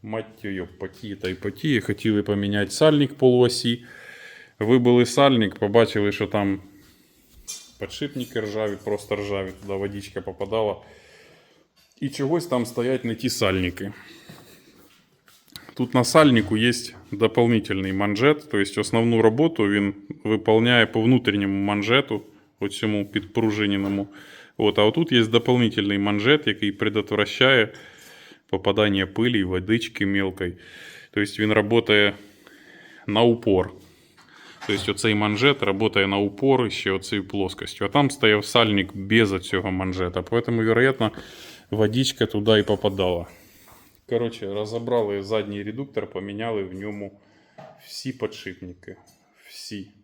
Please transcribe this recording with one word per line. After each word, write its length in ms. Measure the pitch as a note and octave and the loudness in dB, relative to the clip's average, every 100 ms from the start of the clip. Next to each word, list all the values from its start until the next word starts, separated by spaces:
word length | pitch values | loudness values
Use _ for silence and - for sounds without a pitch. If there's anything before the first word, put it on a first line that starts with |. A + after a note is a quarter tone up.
Мать 420 | G#2+ A2 G#2+ - | -8 -10 -10 -12
её, 220 | G#2+ G2 F2+ - | -10 -8 -10 -12
потіє 380 | F#2+ - G#2+ G2 | -14 -12 -14 -8
та 120 | F#2 | -6
й 60 | |
потіє. 460 | F#2 G2+ G2 - B2 | -6 -8 -6 0 0
Хотіли 420 | - G2+ A2+ G#2 | 0 -2 0 0
поміняти 480 | G2+ G#2 G2+ G#2 G2 | 0 -2 0 -2 -2
сальник 440 | - D#3 D3+ C#3 | 2 4 4 2
полуосі. 720 | C#3+ B2+ B2 B2 B2 A#2+ A#2+ - - - - - - - _ | 2 4 6 4 2 -4 -4 -8 -20 -20 -20 -20 -20 -20 _
Вибили 480 | G#2+ B2+ B2 B2 A#2+ | 2 4 6 4 4
сальник, 480 | - C#3 B2+ G#2 | 4 4 4 0
побачили, 580 | - G#2 A2 A2+ A2 G2+ | 0 2 4 4 2 0
що 140 | G2+ G2+ | 0 -2
там 340 | G#2+ G2+ G2 - _ _ _ _ _ _ - - - - _ | 0 -2 -2 -8 _ _ _ _ _ _ -20 -16 -16 -18 _
подшипники 640 | G2+ - D3 C3+ A#2+ A#2 | -12 -8 -8 -8 -6 -6
ржаві, 360 | G#2+ G#2 G#2+ G2+ | -6 -4 -4 -6
просто 320 | - G#2 - G#2 | -6 -6 -4 -6
ржаві, 340 | G2+ G2 F#2+ F#2 | -4 -6 -6 -10
туди 120 | G2 | -8
водичка 460 | G2 G2+ G2+ G2 - | -6 -6 -8 -12 -12
попадала. 560 | F#2 F#2 G2+ A2 G#2+ F#2+ - - _ - - _ _ _ _ _ _ _ | -12 -10 -4 -2 -2 -4 -12 -20 _ -20 -20 _ _ _ _ _ _ _
І 80 | C#3 | -10
чогось 380 | - C3+ E3+ E3+ | -4 -2 -2 -2
там 200 | B2 A#2 | -4 -4
стоять 380 | - A#2+ C3 | -4 -2 -2
не 100 | A#2+ | -4
ті 160 | A2+ B2+ | -4 -4
сальники. 600 | - G#2 F#2+ F2+ F2+ G2 - - - - - - - _ _ _ _ _ _ _ _ _ - - | -2 0 0 -2 -4 -12 -12 -20 -20 -20 -20 -20 -20 _ _ _ _ _ _ _ _ _ -20 -20
Тут 200 | - B2 | -6 0
на 100 | B2+ | 2
сальнику 520 | A#2+ D#3+ D3+ A#2+ F#2+ G#2+ | 4 6 6 4 2 0
є 160 | A#2 A#2+ - - - | 0 -2 -8 -18 -14
дополнительний 800 | G2+ A2 A2 A#2 A#2 G#2 G2 F#2+ | -2 0 2 2 2 0 -6 -4
манжет, 580 | F#2+ G#2 G#2 C3+ D3+ - | -2 -2 2 2 2 -2
то 80 | G#2 | -2
есть 200 | F#2+ - | -2 -2
основну 440 | G#2 A2+ A#2 A2+ | -2 0 2 4
роботу 460 | A2 A2+ E3 E3 G2+ | 4 4 0 2 0
він 260 | G#2 G2+ G2 - - | 2 0 -4 -14 -10
виконує 640 | G#2+ G#2+ A2 A2 A#2 B2 A2 | -2 -2 2 4 4 4 4
по 160 | A2+ | 2
внутрішньому 600 | A2+ B2+ A#2+ G2+ G2 G2 | 4 4 4 0 0 0
манжету, 580 | G2+ G#2 G2+ B2+ C#3 G#2+ - _ _ _ | 0 -2 2 0 0 -6 -10 _ _ _
оцьому 460 | G2+ - A2 G#2 G2+ | -8 -4 -2 -2 -2
підпружиненому. 1000 | G#2+ G2 - A2 G#2+ G#2 G2+ G2 G2 G2+ - - - - _ | -6 -4 -2 -2 0 -2 -2 -2 -4 -6 -12 -20 -20 -20 _
От, 220 | G#2+ G#2 | 0 4
а 60 | |
отут 280 | G#2 A2+ E3 | 2 2 2
є 140 | B2 A2 | 2 4
дополнительний 720 | A#2 A#2 B2 A#2 G#2+ G2+ G2+ | 2 2 2 2 0 -2 -2
манжет, 480 | G2+ G#2 A2 D3 D3 | -2 0 2 2 2
який 260 | G2+ G#2 | -2 -4
предотвращає 1000 | G2 A2 G#2 G2+ G#2 G#2 - C3 C3 G#2+ - - - - - - - _ | -2 -2 -2 -2 -2 -2 2 4 4 2 -4 -20 -20 -20 -20 -20 -20 _
попадання 560 | F#2+ G2+ G2 G#2 G2 F#2 | -4 0 2 2 2 -4
пилі, 380 | F#2+ A#2+ A#2+ | -2 0 0
водички 640 | F#2 F#2 F#2 A#2 A2+ - G2+ | -2 -4 -2 -2 -2 -6 -2
мелкої. 460 | G2 F#2+ F#2 F2+ F2 - - - - - | -2 -4 -4 -8 -8 -20 -20 -20 -20 -10
То 100 | - | -6
есть 200 | G2+ - | -4 -2
він 100 | G#2+ | 0
працює 640 | G#2+ G#2 A#2 A2+ G#2+ G#2 G2+ - _ - - - - - - - | 2 2 2 4 4 4 0 -18 _ -20 -20 -20 -20 -20 -16 -4
на 160 | G#2 | 2
упор. 500 | A#2+ A#2 A#2 F#2+ F2+ - - _ _ _ _ - - - - | 4 2 2 0 0 -8 -20 _ _ _ _ -20 -20 -18 -6
То 60 | |
есть 160 | G2 - | -4 -4
оцей 260 | G2+ A2+ | -2 0
манжет 440 | G#2 G#2 G#2 C3+ C#3 | 0 0 2 0 2
працює 480 | G2 F#2+ A2 G2+ G2 | -2 0 0 0 0
на 120 | G2 | 0
упор 540 | G2+ G2+ C3+ C3 A#2 | -2 0 2 2 0
ще 180 | - - | -4 -4
оцею 380 | F#2+ F#2+ G#2 F#2 | -4 -4 -6 -4
плоскостю. 560 | G2+ F#2 - - - | -4 -4 -6 -14 -6
А 40 | G2 | -2
там 220 | C#3+ C#3 | 2 0
стояв 340 | - A2+ G#2 | 2 4 4
сальник 520 | G#2 B2 A2+ G2+ F#2 G#2 | 4 2 4 2 -2 -6
без 360 | G2 A2 G#2+ | 0 2 4
оцього 380 | F#2+ F2+ F#2+ F#2+ | 0 -4 -4 -2
манжета. 500 | F#2 F#2 F#2 F2+ F2+ | -4 -4 -4 -4 -4
Поэтому, 440 | F2 A#2 A#2 A#2 | -2 -4 -2 -2
вероятно, 460 | A2+ A2+ C3 C3 A2 - - - - - _ | 2 2 2 2 -4 -4 -20 -20 -20 -20 _
водичка 560 | G#2 G#2+ A#2 C3 - A2 | 0 0 2 -2 0 -2
туди 320 | G#2+ G#2 G#2+ | 0 4 4
і 40 | |
попадала. 640 | G#2 G2+ G#2 G2 F#2 F2 E2+ - - _ - - _ _ _ | 4 0 0 0 -2 -2 -6 -18 -20 _ -20 -20 _ _ _
Коротше, 460 | A#2+ A#2 A#2 G2 | -4 -4 -8 -8
розібрали 680 | G2+ G#2+ A#2 A#2 A#2+ G#2 G2+ | -6 -6 -6 -2 -2 0 -4
задній 400 | G2 A2 G#2 G2+ | -4 -4 -4 -8
редуктор, 440 | G2+ A#2 C#3 - G#2 | -10 -10 -8 -8 -8
поміняли 580 | F#2+ G2+ G2+ A#2 A2 | -10 -10 -8 -6 -6
в 100 | F#2+ | -6
ньому 460 | F#2 G#2 G#2 G2+ - _ _ _ - - - - | -10 -12 -10 -12 -16 _ _ _ -20 -20 -20 -18
всі 260 | - C3 | -12 -12
підшипники. 840 | B2 G#2+ - - F#2 F#2 F2+ - F#2 _ _ _ _ _ | -8 -10 -8 -14 -14 -16 -18 -18 -20 _ _ _ _ _
Всі. 400 | - - G#2 F#2 _ | -20 -16 -14 -16 _